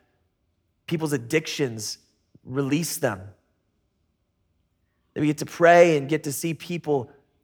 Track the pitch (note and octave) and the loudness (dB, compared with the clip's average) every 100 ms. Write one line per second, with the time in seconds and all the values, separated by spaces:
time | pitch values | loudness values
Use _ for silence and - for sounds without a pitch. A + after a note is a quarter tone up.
0 | _ _ _ _ _ _ _ _ - E3 | _ _ _ _ _ _ _ _ -8 -6
1 | D#3 C#3+ A#2+ D#3 D#3+ - C3+ A2 G#2 - | -4 -4 -2 -2 -2 -4 -4 -6 -10 -12
2 | _ _ _ _ - C3 C3+ D3 D#3+ - | _ _ _ _ -10 -4 -2 -2 -2 -4
3 | B2+ F#2+ G2 - _ _ _ _ _ _ | -4 -4 -12 -20 _ _ _ _ _ _
4 | _ _ _ _ _ _ _ _ _ _ | _ _ _ _ _ _ _ _ _ _
5 | _ - D3+ D3+ - - E3+ F3 E3+ D3+ | _ -4 -2 -2 -6 2 6 8 8 4
6 | C3+ D#3 D3+ C3+ E3 D#3 - E3+ D3+ C#3+ | 0 -4 -4 -6 -6 -6 -8 -8 -2 -2
7 | - - _ _ | -2 -14 _ _